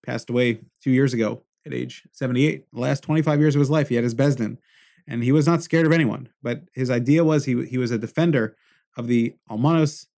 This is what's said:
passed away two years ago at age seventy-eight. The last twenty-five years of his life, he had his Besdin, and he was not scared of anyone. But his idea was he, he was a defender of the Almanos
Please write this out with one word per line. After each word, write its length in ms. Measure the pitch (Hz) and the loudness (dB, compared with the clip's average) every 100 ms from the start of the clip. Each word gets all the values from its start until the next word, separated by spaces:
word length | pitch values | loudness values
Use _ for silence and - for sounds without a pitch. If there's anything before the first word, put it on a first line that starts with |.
passed 240 | - 123 - | -8 -10 -4
away 300 | 120 123 113 - _ | 0 0 0 -10 _
two 100 | 139 | 0
years 220 | 127 139 | 2 2
ago 300 | 117 110 117 _ _ | 0 -2 -4 _ _
at 80 | 151 | -12
age 340 | 135 - - _ | -10 -10 -12 _
seventy-eight. 540 | - 131 143 151 151 _ | -8 -4 0 0 -2 _
The 80 | - | -6
last 240 | 131 139 | -4 -4
twenty-five 360 | - 156 156 147 | -2 0 2 2
years 160 | 151 | 2
of 40 | 143 | 2
his 100 | 135 | 2
life, 200 | 156 139 | 0 0
he 60 | |
had 80 | 120 | 0
his 120 | 120 | -2
Besdin, 420 | 117 139 127 110 117 _ _ _ _ - | 0 0 0 -4 -8 _ _ _ _ -10
and 160 | 117 | -4
he 80 | 120 | 2
was 160 | 151 156 | 4 4
not 160 | 170 | 0
scared 220 | 170 165 | 0 0
of 60 | 160 | 2
anyone. 380 | 165 131 110 123 _ | 2 0 -4 -12 _
But 220 | 120 127 - | -8 -8 -10
his 160 | - 127 | -6 -2
idea 340 | 120 120 156 | -2 2 2
was 220 | 160 151 | 4 2
he, 200 | 143 120 | 0 -4
he 120 | - 127 | -2 -4
was 140 | 120 | -4
a 60 | 117 | -4
defender 580 | 110 - 170 139 110 _ _ _ _ | -4 -2 0 2 -2 _ _ _ _
of 120 | - 120 | -12 -2
the 280 | 120 117 - _ | 0 0 -6 _
Almanos 580 | 110 135 165 151 - - | -2 0 2 0 -4 -20